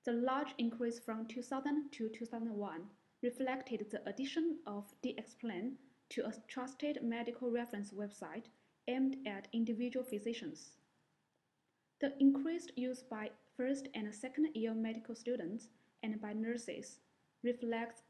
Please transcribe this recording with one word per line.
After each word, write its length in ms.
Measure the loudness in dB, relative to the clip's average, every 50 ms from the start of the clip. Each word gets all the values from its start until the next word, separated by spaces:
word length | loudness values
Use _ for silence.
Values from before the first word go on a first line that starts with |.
| _
The 60 | 2
large 420 | 2 4 4 4 4 2 0 -2 0 2
increase 400 | 2 2 2 2 0 0 0 -2
from 260 | -4 -4 -4 -4 -4
two 160 | -4 -6 -6
thousand 500 | -4 -2 -2 0 2 4 2 2 2 0 -2
to 160 | -2 -2 -2
two 160 | -2 -4 -6
thousand 280 | -6 -4 -4 -2 -2 0
one 300 | -2 -2 -2 -4 -6 -8 -10 -16 _ _ _ _ _ 0
reflected 640 | 0 2 2 0 0 0 -2 -2 -4 -4 -4 -2 -4
the 180 | -6 -4 -4
addition 500 | -4 -2 -2 -2 0 2 2 2 2 2 0 -4
of 260 | -6 -6 -6 -6 -8 -12 _ -4
DXPLAN 680 | -4 -4 -4 -8 -12 -12 -6 -6 -4 -2 -2 -2 -4 -4 -6 -14 -20 _ _ _ _
to 160 | -2 -2 -2
a 80 | -2 -4 -6 -12
trusted 520 | -8 -6 -6 -6 -6 -4 -2 -2 -2 0 0
medical 480 | 0 0 0 0 -2 -4 -4 -2 0 2
reference 420 | 2 2 0 0 -4 -6 -6 -6
website 540 | -4 -6 -6 -6 -6 -10 -10 -8 -8 -8 -10 -10 _ _ _ _ _ _ _
aimed 300 | 0 4 4 4 4 4 0 -4
at 220 | -4 -4 -4 -8 -2 2
individual 520 | 2 4 4 2 2 0 0 0 0 -2
physicians. 680 | 0 -4 -2 -2 -2 -2 -2 -4 -6 -8 -8 -14 -20 -20 _ _ _ _ _ _ _ _ _ _ _ _ _ _ _ _ _ _ _ _ _ _ _ _ _
The 140 | 0 0 6 10
increased 540 | 10 10 10 10 4 2 0 0 -4 -6 -4
use 260 | -2 -2 -2 -2 -4
by 300 | -6 -10 -8 -6 -6 -8 -8 -12 _ _ _
first 300 | -2 2 2 2 0 -2 -6 -4
and 180 | -4 -4 -4 -4
second 360 | -6 -6 -4 2 2 2 4 4
year 220 | 0 0 2 2
medical 400 | 0 0 0 -2 -4 -6 -8 -10
students 540 | -4 -2 0 0 0 0 -4 -4 -4 -8 -10 -20 _ _ _ _ _
and 200 | -4 -4 -4 -4
by 100 | -4 -4
nurses 680 | -2 -2 0 0 0 -2 -2 -6 -6 -6 -8 -12 -14 -20 _ _ _ _ _ _ _ _ 2
reflects 600 | 2 2 2 0 0 0 0 0 -4 -8 -16 _